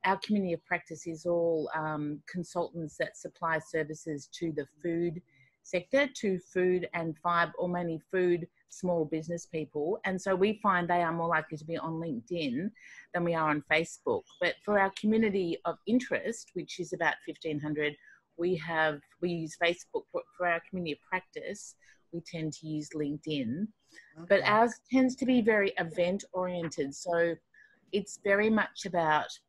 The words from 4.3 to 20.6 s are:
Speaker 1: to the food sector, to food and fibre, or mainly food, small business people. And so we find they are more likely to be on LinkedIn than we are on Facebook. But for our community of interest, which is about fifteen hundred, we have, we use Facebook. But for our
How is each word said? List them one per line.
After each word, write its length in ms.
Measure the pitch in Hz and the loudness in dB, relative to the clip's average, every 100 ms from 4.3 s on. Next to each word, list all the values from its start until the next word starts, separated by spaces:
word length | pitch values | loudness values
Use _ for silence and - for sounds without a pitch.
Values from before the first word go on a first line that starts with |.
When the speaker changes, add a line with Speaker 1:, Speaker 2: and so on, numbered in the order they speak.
Speaker 1:
to 180 | - 170 | -6 -4
the 160 | 147 139 _ | -4 -6 _
food 400 | 175 165 170 165 - _ _ _ | -4 0 -2 -4 -12 _ _ _
sector, 460 | - 180 175 269 285 - | -4 -4 2 2 2 0
to 220 | 208 185 | -2 -2
food 500 | - 185 180 180 175 | -2 0 2 2 0
and 220 | 175 165 156 | -4 -6 -4
fibre, 340 | 175 170 170 - | 0 2 2 0
or 100 | 180 | -2
mainly 320 | 175 175 160 - | -2 -2 -6 -2
food, 380 | 190 180 175 170 _ _ | 2 2 2 -2 _ _
small 340 | - 185 170 | -6 -2 0
business 420 | 156 160 160 170 - | 0 -2 -4 -8 -6
people. 540 | 165 151 151 147 214 | -6 -6 -4 -2 -2
And 160 | 190 190 | -2 -4
so 140 | 196 | 0
we 240 | 190 196 214 | 2 2 2
find 260 | 208 185 175 | 2 2 4
they 140 | 175 | 2
are 100 | 170 | 2
more 160 | 165 165 | 0 2
likely 300 | 160 160 156 | 0 0 -6
to 60 | |
be 120 | 151 165 | -4 -2
on 240 | 160 160 | -2 -4
LinkedIn 680 | 165 120 113 170 147 120 196 - - - - | -4 -6 -4 -2 0 0 -2 -6 -20 -20 -8
than 120 | 180 | -2
we 100 | 170 | 0
are 160 | 165 156 | 2 2
on 120 | 151 - | 2 2
Facebook. 520 | 156 170 - - 107 - - | 0 0 -4 -2 -2 -2 -2
But 140 | 175 - | -2 -2
for 140 | - 208 | 0 2
our 120 | 196 - | 2 2
community 600 | 214 220 220 196 175 165 | 2 4 4 2 0 -2
of 120 | - - - | -4 -6 0
interest, 640 | 240 247 143 - 233 - | 0 2 -2 -2 -8 -8
which 260 | 180 156 - | -10 -8 -8
is 120 | 165 | -8
about 240 | 170 165 - - | 0 0 0 -8
fifteen 340 | 156 165 147 | -10 -6 -4
hundred, 360 | 151 151 147 147 - - _ - | -4 -2 -2 -4 -18 -20 _ -4
we 200 | 175 180 | 0 0
have, 440 | 156 165 156 147 _ _ | -2 2 2 0 _ _
we 100 | 180 | -4
use 260 | 170 160 - | -2 -6 0
Facebook. 420 | 170 175 - - - | 0 0 -4 -8 -6
But 100 | 175 - _ | -8 -8 _
for 100 | 175 | 0
our 140 | 170 | 0